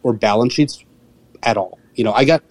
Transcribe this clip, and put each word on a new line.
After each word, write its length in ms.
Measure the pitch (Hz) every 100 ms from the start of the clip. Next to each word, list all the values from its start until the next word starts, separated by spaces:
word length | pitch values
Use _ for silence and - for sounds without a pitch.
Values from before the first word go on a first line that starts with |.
or 100 | 127
balance 420 | 110 - 107 123
sheets 300 | 139 147 - _ _ _ _ _ -
at 120 | 120 104
all. 220 | 92 - _
You 100 | -
know, 100 | 113
I 120 | 107 135
got 160 | 160 -